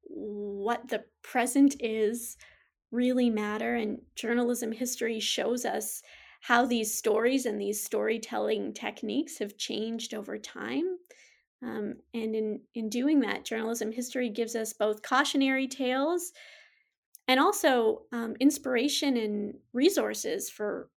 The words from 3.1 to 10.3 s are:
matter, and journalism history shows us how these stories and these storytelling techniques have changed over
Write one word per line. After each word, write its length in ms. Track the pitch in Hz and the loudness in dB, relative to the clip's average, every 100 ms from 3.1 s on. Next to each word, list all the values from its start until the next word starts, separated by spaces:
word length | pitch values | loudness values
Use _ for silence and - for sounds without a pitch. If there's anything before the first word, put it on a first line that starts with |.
| 254 240 | 4 4
matter, 440 | 214 208 214 226 | 2 -2 -2 -2
and 240 | 240 214 214 - | 0 -2 -4 -10
journalism 580 | - 233 240 240 240 226 | -8 0 2 2 0 -2
history 480 | 226 247 - 233 226 | -4 -4 -2 -2 -2
shows 440 | 214 - - 247 | -2 0 0 0
us 380 | 240 214 214 - - - - - | 0 -2 -4 -8 -12 -20 -20 -20
how 240 | - 240 | 2 4
these 320 | 240 240 214 - | 4 2 0 -2
stories 500 | 220 214 233 269 247 | 0 2 4 2 0
and 140 | 208 | -2
these 240 | 202 208 | -4 -4
storytelling 880 | - 214 214 226 214 220 214 214 202 | -4 -2 0 -2 -4 -4 0 0 -2
techniques 640 | - 220 - 220 226 320 - | -6 -8 -6 -4 -2 -4 -6
have 200 | 208 - | -8 -6
changed 560 | - 220 220 226 233 | -6 -4 -4 -6 -8
over 240 | 220 208 | -10 -8